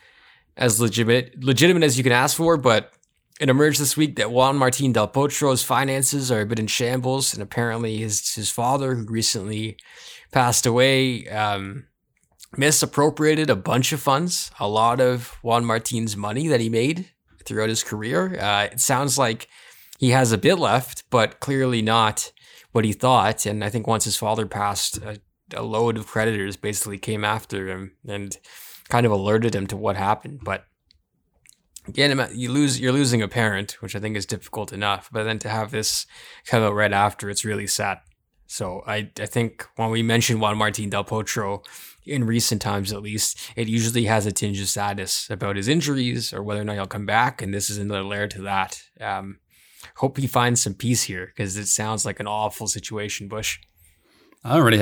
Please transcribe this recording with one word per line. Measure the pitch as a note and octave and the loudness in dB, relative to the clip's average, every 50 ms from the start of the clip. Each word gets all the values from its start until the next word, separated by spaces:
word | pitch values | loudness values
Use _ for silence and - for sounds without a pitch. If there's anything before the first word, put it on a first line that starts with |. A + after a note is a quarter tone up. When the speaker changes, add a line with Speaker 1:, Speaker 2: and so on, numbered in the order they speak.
| _ _ _ _ _ - _ _ _ _ _ | _ _ _ _ _ -20 _ _ _ _ _
Speaker 1:
as | - B2+ A#2+ G#2 G#2+ | 0 2 2 4 4
legitimate, | A#2+ A2+ G2 A#2 A2+ A2 A#2 B2+ B2 - - C#3 B2+ | 2 2 2 2 4 4 4 4 2 -2 -8 -4 0
legitimate | C3 C3 A#2 D3 F3 F#3 E3+ D#3+ | 0 4 6 6 6 6 6 4
as | D3 B2 B2+ | 4 4 2
you | B2 | 4
can | C3 A#2+ | 4 4
ask | B2 C3 D3 - | 4 4 2 2
for, | - E3 E3 E3+ D3 | 2 4 4 4 4
but | C3 B2+ A2 G#2+ - - _ _ _ _ _ _ _ _ _ - | 6 4 4 4 2 -2 _ _ _ _ _ _ _ _ _ -2
it | D3+ C3+ | 2 2
emerged | B2+ C#3 D3+ D#3 C#3+ C3 | 4 6 4 4 4 2
this | D3 B2 - | 0 0 0
week | D#3 D#3 C#3+ - | 2 0 0 0
that | - G#2 A2 | 0 -2 0
Juan | A#2+ B2 B2+ C3+ C#3 C#3+ | 4 4 4 4 4 4
Martín | C3 B2+ B2 - C#3 C3 A2+ | 2 2 2 2 2 2 4
del | A2 G#2+ G#2 | 2 2 2
Potro's | - C#3 C#3 D3 - - D3+ C#3 C3 B2 - | 2 0 0 0 0 0 2 2 2 2 2
finances | - C3 A#2+ C#3 C3+ C3+ C3+ C3 - C#3+ C#3+ C3+ B2+ | 0 0 0 2 0 0 0 0 0 0 -2 0 0
are | B2 G#2+ G#2 | 0 0 0
a | |
bit | G#2 A#2 A2+ | 0 -2 -2
in | A2 | -2
shambles, | G#2 - - B2 A#2 - - B2 B2+ C3 C3+ B2+ - - | -2 -2 -2 0 0 0 -2 -2 -2 -2 0 0 -2 -2
and | G#2+ G#2 | -4 -8
apparently | - - A#2+ A#2+ A#2 A2+ A#2 A#2 A2+ A2 | -6 -4 -2 -2 -2 -2 -2 -4 -4 -4
his, | G#2+ A2+ A2 G2+ - - - - | -4 -4 -4 -4 -4 -4 -4 -6
his | - G#2 F#2+ | -4 -4 -4
father, | - - A#2 B2 C3+ C#3 C#3 C3 B2+ | -2 -2 0 0 0 0 0 -2 -2
who | A#2+ A2 | -2 -4
recently | G#2+ A2+ A2+ A2 - - A2+ F#2+ G#2 G#2+ G#2+ G#2+ A2 A2 - - - - - - - - - - _ | -4 -2 -2 0 0 -2 -2 -4 -6 -6 -6 -6 -6 -8 -12 -18 -20 -20 -20 -20 -20 -20 -20 -16 _
passed | - C3+ B2 A#2+ A#2 - - | 2 4 4 4 4 2 2
away, | B2 A#2 B2 B2+ C3+ C3+ C3 C3 C3 B2 A2+ - - | 4 4 6 6 6 6 4 2 2 0 -4 -6 -6
um, | G2 G#2+ G#2+ G#2 G2+ G2 G2 G2 G2 C3+ - _ _ _ _ _ _ _ _ _ _ _ - - - | -4 -2 0 0 0 -2 -4 -8 -10 -12 -14 _ _ _ _ _ _ _ _ _ _ _ -20 -12 -2
misappropriated | - C#3 D3+ D3 - D#3 B2 - - D3 D#3 C#3+ - D#3 D3+ D#3 D3+ D#3 D3 | 0 2 2 4 2 0 0 2 2 2 2 2 4 4 4 4 4 4 2
a | A2+ | 2
bunch | F#2+ F#2+ E3 E3+ E3+ - - D#3+ | 0 0 0 0 2 2 0 -2
of | C3+ | 0
funds, | - - C3+ C#3 F3 F3+ F3 - - - - - | 0 2 2 2 2 0 -2 -4 -6 -8 -8 -6
a | - G#2 | -4 0
lot | G#2 G#2+ A2+ A#2 A#2+ C3 | 2 4 4 4 4 4
of | B2+ B2+ B2+ B2 A#2+ - - - - | 4 4 2 0 -4 -8 -14 -8 -2
Juan | A#2 A2+ A#2 A#2+ | 0 2 2 2
Martín's | A#2 A2 A#2 A#2 - B2 A2+ A2+ A2 G2+ | 2 0 0 -2 -2 -4 -4 -2 -4 -4
money | G#2 G2+ G#2 G#2+ C3 D#3+ E3 | -4 -4 -4 -4 -2 0 2
that | C#3+ A#2+ | 2 2
he | A2+ A2+ | 2 2
made | A2+ A2+ A#2+ C#3+ E3 F3 F#3 - _ _ _ _ _ _ - | 2 2 2 2 0 -2 -6 -10 _ _ _ _ _ _ -12
throughout | - A2 G#2+ G#2+ A2 | -6 -2 0 0 0
his | A2+ A2 - | 0 -2 -2
career. | - A2 G#2+ G#2+ A2+ C#3 E3+ F#3 F#3+ F#3 - | -4 -6 -6 -4 -2 -2 0 -2 -2 -4 -4
Uh, | G2+ G#2 G2+ G2+ G#2 - | -2 0 2 2 0 0
it | - B2 | -2 -2
sounds | - - C3+ B2+ C#3+ C#3 B2 C#3 | 0 2 2 2 2 0 2 2
like | C3 A#2 A2+ A2+ - - - - - - - - - - - - | 2 0 0 -2 -8 -14 -20 -20 -20 -20 -20 -20 -20 -20 -6 0
he | C3 B2+ | 2 4
has | A#2+ C3 C3 A#2 A2+ | 6 6 6 4 2
a | G2 | 4
bit | - D3 F#3+ F3 | 4 4 4 4
left, | D3+ G#2+ A2 C3 B2+ - - - - _ | 4 4 2 2 2 -2 -8 -16 -6 _
but | - A#2+ A2 G#2+ - - | 2 2 2 2 0 -4
clearly | - - C#3 C3+ C3 B2+ A#2+ A#2 G#2+ | -6 -2 0 0 0 2 2 0 2
not | A2 A2+ A#2 A2 G#2+ G#2 - - - - _ - - - - - _ - | 4 4 4 4 4 2 -2 -6 -8 -12 _ -20 -20 -20 -20 -20 _ 0
what | A2+ A2 | 2 2
he | G#2+ G2+ | 2 0
thought. | - - B2+ B2+ A#2 F#2+ G#2+ A2 - - | 0 2 4 6 6 6 4 2 0 -2
And | G#2 G#2 G#2+ G2 | -4 -4 -2 -4
I | G#2 | -4
think | G#2+ A#2+ G#2+ | -4 -4 -2
once | - A2+ G#2+ - | 0 0 0 0
his | A2+ G#2 - | -2 -2 -2
father | A2 G#2+ A2 G#2+ G#2+ | 0 0 0 0 -2
passed, | F#2+ - G#2 G2+ G2+ G2+ G2 - - - A2 | -4 -4 -2 -2 -2 -2 -2 -4 -4 -4 -6
a, | A2+ G#2+ G#2+ G#2 - _ _ _ _ _ - | -10 -12 -14 -14 -18 _ _ _ _ _ -10
a | - A#2 | -8 -6
load | A2+ A2 A2 A#2 A#2 A2 | -4 0 0 2 2 0
of | A2+ G#2 | -2 -6
creditors | - - A2 A2 A2+ A2 G#2 G2 G2+ G2 | -4 -2 0 0 0 0 0 -2 -4 -6
basically | - - G#2 G2+ - - G#2+ G2+ G2 | -6 -6 -6 -4 -4 -4 -6 -8 -8
came | - - G#2+ G#2 G#2 | -6 -6 -4 -2 -2
after | G#2 G#2+ A2 - - - G2 F#2+ F#2+ | -2 -2 -4 -4 -6 -8 -6 -6 -6
him | F#2 F#2 G2 F#2 - _ - | -8 -8 -10 -14 -16 _ -14
and | - G2+ G2+ G2+ G2 F#2+ - _ - - - - - - - - - | -12 -10 -10 -10 -10 -12 -14 _ -20 -20 -20 -20 -20 -20 -20 -6 0
kind | - A#2+ A#2+ | 2 4 4
of | A2+ G#2 | 4 4
alerted | G2 G2 G#2 G#2+ A2 A#2 A#2 G2 | 2 2 2 2 2 2 0 0
him | G2 G2 F#2 | -2 -4 -6
to | G#2+ | -6
what | G2 G#2+ A2 G2 | -4 -2 -2 -2
happened. | G2 G2 G2+ G#2+ A2 - D#3+ D3 C3+ - | 0 0 0 0 0 -4 -8 -16 -12 -8
But | - F#2+ F#2+ - _ _ _ _ _ _ _ _ _ _ _ _ _ _ _ _ _ _ _ _ _ _ - - - | -6 -6 -6 -8 _ _ _ _ _ _ _ _ _ _ _ _ _ _ _ _ _ _ _ _ _ _ -18 -16 -8
again, | - C#3 C#3 C#3+ | -2 0 2 2
ima-, | C3+ C3+ B2+ - - | 2 2 0 -2 -4
you | A#2 B2 A#2+ B2 | -6 -4 -2 2
lose, | C#3+ D3 C#3 B2+ A#2+ | 2 2 2 2 0
you're | B2 B2+ B2+ | 0 2 2
losing | C#3+ C#3+ B2+ B2 A2+ G#2+ | 4 4 4 2 2 0
a | F#2+ | 0
parent, | - B2 A2+ G#2+ G2+ F#2+ G#2 - - - | 0 2 2 2 2 0 -4 -6 -10 -12
which | - F#2+ - | -12 -10 -8
I | G#2 | -8
think | G#2 G#2+ G2+ | -6 -6 -6
is | G2+ F#2 | -6 -6
difficult | - A2 F2+ - - - A2+ G#2 - - | -6 -8 -8 -10 -10 -10 -8 -8 -8 -6
enough. | G2 G#2 G#2 G2+ F#2+ - - A#2 | -4 -2 -2 -2 -2 -6 -8 -6
But | A2+ G#2+ | -4 -4
then | A2+ A2+ G#2+ | -4 -4 -4
to | - G#2+ | -6 -6
have | A2 A2 A2 G#2+ | -4 -4 -4 -4
this | - A2 G#2+ - - - - - - - - - - - - | -4 -4 -4 -2 -4 -4 -6 -8 -14 -20 -20 -20 -20 -20 -6
come | - - A#2 A2 | 0 2 2 4
out | G#2 G2+ | 2 2
right | G#2 G#2 G2+ G2+ | 2 2 2 4
after, | G2 G2+ - - - G#2 G2+ | 4 2 2 0 -2 -8 -8
it's | G2+ - - | -6 -6 -4
really | G#2+ G#2 G#2 G#2 | -4 -6 -6 -4
sad. | F#2+ - - G#2+ G2+ F#2+ - - _ _ _ _ _ _ _ _ | -4 -4 -2 -2 -4 -4 -6 -10 _ _ _ _ _ _ _ _
So | - - - A2 F#2 F2+ G2 - | -14 -10 -8 -8 -8 -8 -8 -8
I, | - G#2 G#2+ G#2+ - - - | -6 -6 -6 -6 -8 -10 -10
I | G#2 | -10
think | G#2 - A#2+ A#2 A2 - - - - _ | -4 -2 -2 -2 -2 -4 -10 -16 -14 _
when | - A2 A2+ | -4 -4 -2
we | A2+ A2+ A2+ | 0 0 2
mention | A2+ A#2 A#2 A2+ - A#2+ A2 | 2 2 2 2 2 2 2
Juan | A2 G#2 G#2+ | 2 2 2
Martín | G#2+ G#2+ G#2+ G2+ - G#2+ G2+ | 2 0 0 0 -2 -4 -4
del | G2 G2+ G2+ | -4 -4 -4
Potro, | - A2+ A2 G2+ - - A#2 G#2 G2 G2+ G2+ - - - - - - - _ _ | -4 -4 -4 -4 -4 -4 -4 -4 -4 -6 -8 -10 -16 -20 -20 -20 -20 -20 _ _
in | - D3 C3+ A#2+ | -6 -4 -2 0
recent | A2 A#2 A#2 A2+ - A#2 G2 | 2 2 2 2 2 0 -2
times | - A2 G2+ G2+ G2 G2 G#2 | -2 -2 -2 -2 -2 -4 -6
at | G2+ | -8
least, | G#2 G#2 G#2+ G#2+ - - - - - - - | -8 -8 -6 -4 -4 -4 -4 -8 -12 -10 -6
it | - A#2 A2 | -6 -4 0
usually | A2+ A#2 A2+ A#2 A#2 A#2+ A#2 | 0 0 0 2 2 0 2
has | G#2 A2+ A2 G2+ | 2 2 2 2
a | G#2+ F#2 | 0 -2
tinge | - - G#2 G2 G2 | -2 -2 -2 -4 -4
of | G2 F#2 | -4 -4
sadness | - G#2 G2+ G2+ G2+ G2 F#2 F#2 - - - - | -4 -2 -4 -4 -4 -6 -6 -4 -4 -4 -6 -6
about | A2 F#2+ - G2+ G2+ | -8 -6 -4 -4 -4
his | G2 G2 A#2 | -2 -2 0
injuries | D3+ E3+ D3 D3 C#3+ C3+ B2+ B2 B2 B2 A2+ - - | 0 0 0 0 0 0 -2 -2 -2 -4 -4 -6 -8
or | G2 G2+ | -8 -6
whether | G#2 G#2 G#2 | -6 -6 -4
or | G#2 | -4
not | G#2+ G#2 | -4 -4
he'll | G2+ G2 | -4 -6
come | F#2+ - G#2 G#2 | -6 -6 -8 -4
back. | G2 G#2 A2+ B2 C3+ B2+ - | 0 2 2 2 0 -2 -4
And | A2 G2 G2 | -6 -6 -4
this | G#2 G2+ - | -4 -4 -4
is | G#2 G#2 | -4 -6
another | G2+ G2+ G#2 G2 F#2+ | -6 -4 -4 -4 -6
layer | G2 G2+ G2+ G#2 | -6 -4 -4 -4
to | G#2 F#2+ F#2+ F#2+ | -4 -6 -8 -8
that. | G2 G2 F#2+ F#2+ F#2+ - - - _ _ - | -2 -2 0 0 -2 -4 -12 -18 _ _ -12
Um, | G#2+ G#2 G2 F#2+ G2 G2 G2 - _ _ _ _ _ _ _ - - - - - - | -8 -6 -6 -6 -8 -10 -14 -18 _ _ _ _ _ _ _ -20 -20 -20 -4 -2 -2
hope | C3+ - C#3 | -2 0 -2
he | C3+ | -2
finds | A#2 - B2 A#2+ A#2+ A#2+ A2+ - | 0 2 2 4 4 2 2 0
some | G2+ F#2+ | -2 -4
peace | - - A#2 B2 A2 - | -2 0 0 0 0 0
here, | - G2 F2+ F#2 - - | -2 -6 -8 -10 -10 -8
'cause | - G#2+ G2 F#2+ | -6 -6 -6 -6
it | G#2 G#2 | -4 -2
sounds | - - - G#2+ G#2+ A2 G#2 - | -2 -2 0 0 -2 -4 -2 -4
like | G#2 G2 - | -4 -6 -6
an | G#2 | -6
awful | G#2 G#2+ G#2+ G#2+ G#2 - - A2+ | -6 -4 -2 -2 -4 -4 -4 -6
situation, | G2+ - A2 - - A2+ G#2+ G#2 G#2 - - G#2+ G2 | -6 -6 -6 -8 -8 -8 -8 -6 -6 -8 -8 -10 -10
Bush. | G#2+ G#2+ G#2+ - - - - _ _ _ _ _ _ _ _ _ _ _ _ _ _ _ - | -8 -6 -6 -6 -6 -8 -10 _ _ _ _ _ _ _ _ _ _ _ _ _ _ _ -4
Speaker 2:
I | A#2 C3 | 2 4
don't | E3 C#3+ | 6 6
really | A#2 A2 G#2 | 6 6 6